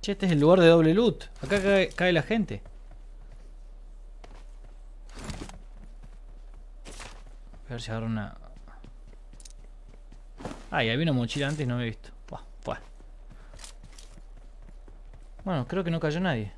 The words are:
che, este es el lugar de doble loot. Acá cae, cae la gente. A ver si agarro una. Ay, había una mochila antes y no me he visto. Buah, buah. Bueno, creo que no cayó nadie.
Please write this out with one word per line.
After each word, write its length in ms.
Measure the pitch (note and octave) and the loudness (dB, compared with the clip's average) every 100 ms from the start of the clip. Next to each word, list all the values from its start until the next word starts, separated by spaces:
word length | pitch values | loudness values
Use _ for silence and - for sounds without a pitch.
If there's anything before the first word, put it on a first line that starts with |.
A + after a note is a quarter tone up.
che, 80 | - | -2
este 140 | G3 F#3 | 2 4
es 60 | |
el 80 | D#3 | 8
lugar 200 | D3+ F#3 | 10 12
de 60 | E3 | 12
doble 260 | E3 D#3+ | 12 10
loot. 320 | F#3 A#3 C#3 - - | 8 6 2 -8 -10
Acá 220 | C3+ G3+ | 0 4
cae, 260 | F#3+ G3 F#3 | 6 6 6
cae 240 | - F3+ | 4 4
la 80 | E3+ | 4
gente. 400 | - A3+ G3 G2+ - - - - - - - - - - - - - - - - - - - - - - - - - - - - - - - - - - - - - - - - - - - - - - - - - - - | 4 2 2 -2 -8 -14 -16 -16 -14 -16 -16 -16 -16 -16 -16 -16 -16 -16 -16 -16 -16 -16 -14 -16 -16 -16 -16 -16 -14 -10 -10 -8 -10 -12 -14 -16 -16 -16 -16 -16 -16 -16 -16 -16 -16 -14 -14 -12 -12 -12 -14 -16 -16 -16 -10
A 40 | |
ver 100 | A#2+ | -8
si 100 | A2+ | -4
agarro 140 | A2+ | -2
una. 320 | A2+ A2 G2+ - - - - - - - - - - - - - - - - - - - - - - - - | 0 0 -2 -8 -16 -16 -16 -16 -16 -16 -16 -16 -16 -16 -16 -16 -16 -16 -18 -18 -18 -18 -18 -12 -12 -10 -2
Ay, 200 | D#3 A2+ | 2 4
había 140 | A#2+ | 4
una 100 | E3 | 4
mochila 340 | C3 A#2 C#3+ C#3 | 4 2 0 0
antes 160 | D3+ | 0
y 20 | C3 | 0
no 120 | B2 | 0
me 60 | |
he 20 | A#2 | -2
visto. 240 | G#2+ - - - | -4 -12 -16 -14
Buah, 140 | - - - - | -14 -14 -10 -8
buah. 140 | - - - - - - - - - - - - - - - - - - - - - - - - - - - | -8 -10 -18 -18 -18 -18 -18 -16 -16 -16 -16 -16 -16 -16 -18 -16 -18 -16 -18 -16 -18 -18 -18 -18 -18 -18 -10
Bueno, 240 | - E3 A#2+ | -2 0 0
creo 160 | F3+ | -2
que 80 | E3+ | 0
no 100 | E3 | 2
cayó 200 | D#3 D#3 | 2 2
nadie. 320 | F#3 B2 G#2 | 2 2 -2